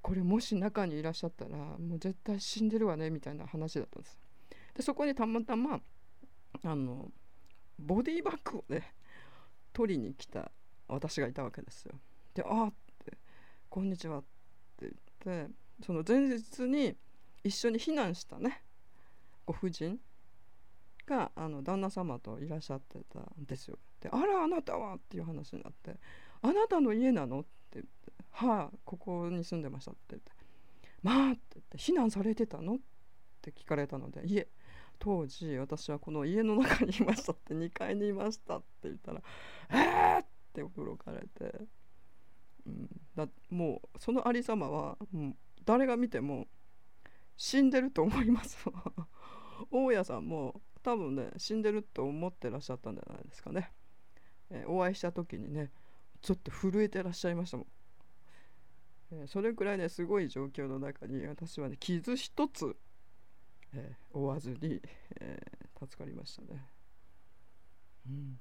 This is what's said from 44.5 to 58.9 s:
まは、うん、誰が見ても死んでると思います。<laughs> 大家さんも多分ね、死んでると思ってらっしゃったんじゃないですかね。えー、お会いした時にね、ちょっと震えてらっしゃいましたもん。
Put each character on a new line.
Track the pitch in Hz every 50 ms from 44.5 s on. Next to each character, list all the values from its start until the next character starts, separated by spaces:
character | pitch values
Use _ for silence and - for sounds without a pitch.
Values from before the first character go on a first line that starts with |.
| 220
ま | 208 151 135
は、 | 147 151 147 147 - - 214 - 190
う |
ん、 | 160 147 135 127 - - - - - -
誰 | - 226 247 269
が | 262 240
見 | 233 247 233
て | - -
も | 135 143 269 277 - - - - - - - - - - - - - - - - - - -
死 | - - - - 269
ん | 277 262
で | 262 262
る | 254 269
と | - 170 156
思 | 214 - 262 240
い | 214
ま | 240 220 -
す。 | - - - - - - 180 - - - - 160 -
<laughs> | - - - - - - - - - - 240 -
大 | 285 254 269 262
家 | 233 196 185
さ | - 135 110
ん | 78
も | 160 165 156 139 120 - 208 - - - -
多 | - - 240
分 | 214 175 139 135
ね、 | 135 120 - -
死 | 180 - - 214
ん | 220
で | 214 208
る | 208 214 208
と | - - - 131
思 | 139 143 156 170
っ | 185
て | 180 - - 120
ら | 104 147
っ |
し | - -
ゃ | 127
っ | 127
た | - 113
ん | 101
じ | - -
ゃ | - -
な | -
い | -
で | - -
す | - -
か | -
ね。 | - 185 175 - - - - - - - - - - - - - - - - -
え | 190 120 -
ー、 | -
お | 170 185 180
会 | 180 190
い |
し | -
た | - 175
時 | 175 180 170 - -
に | - - -
ね、 | 147 151 147 139 - - - - - - - - - -
ち | - -
ょ | 185
っ |
と | - - 143
震 | 135 - - 190 180 214 214
え | 208
て | - 190 185
ら | 180
っ | 175
し | - -
ゃ | 175
い | 175
ま | 170 175
し | 170
た | -
も | 123 -
ん。 | - - - - - - - - - - - - - - - - - - - - - - - - -